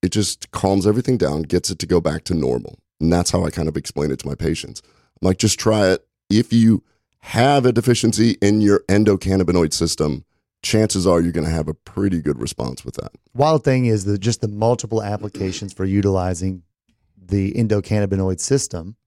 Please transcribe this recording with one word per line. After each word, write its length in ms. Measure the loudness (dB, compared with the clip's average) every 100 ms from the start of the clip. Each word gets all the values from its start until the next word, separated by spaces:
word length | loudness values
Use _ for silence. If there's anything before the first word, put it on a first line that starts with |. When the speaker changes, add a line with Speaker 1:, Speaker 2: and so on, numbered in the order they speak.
Speaker 1:
It 80 | -2
just 400 | -2 -4 -6 -12
calms 360 | -4 0 2 2
everything 300 | 0 0 0
down, 260 | 0 -2
gets 280 | -2 -2 -2
it 80 | -8
to 60 | -2
go 140 | 0
back 240 | 0 -6
to 100 | -4
normal. 440 | -2 -2 -4 -6 -20 _ _
And 120 | 0
that's 180 | 2 0
how 140 | -2
I 60 | -2
kind 180 | -4 -4
of 80 | -6
explain 340 | -8 -6 -4
it 80 | -4
to 80 | -8
my 60 |
patients. 480 | -6 -4 -4 -8 -18 _ _ _ _
I'm 60 | -2
like, 120 | 2
"Just 200 | 0 0
try 300 | 0 2 2
it. 160 | 0 _ _ _
If 220 | 0 2
you 300 | 4 4 4 _ _ _ _
have 440 | -6 2 4 4 4
a 60 |
deficiency 640 | 2 2 2 2 4 2 4
in 180 | 2 4
your 200 | 4 4 4
endocannabinoid 840 | 2 4 2 0 0 2 2 2
system, 520 | 0 -4 -2 -4 -4 -10 _ _ _
chances 440 | -2 0 2 2 2
are 140 | 2
you're 120 | 2
gonna 160 | -2 -2
have 180 | -2 -4
a 60 |
pretty 460 | -8 -10 -4 -2 -2
good 200 | -2 -4
response 440 | -6 -8 -10 -8
with 100 | -12 -12
that." 160 | -14 _ _
Speaker 2:
Wild 300 | 0 2 2
thing 220 | 2 0 2
is 180 | 0
that 140 | 0 -2
just 220 | -2 -2
the 80 | -6
multiple 540 | -2 0 0 -2 -4
applications 680 | -4 -6 -8 -6 -6 -6 -12
for 120 | -6
utilizing 760 | -2 2 2 2 0 -2 -4 -6 _ _ _ _ _ _
the 280 | -4 0 0
endocannabinoid 880 | 0 0 0 0 -2 0 0 -2 -4
system 560 | -2 -2 -2 -10 -12 -18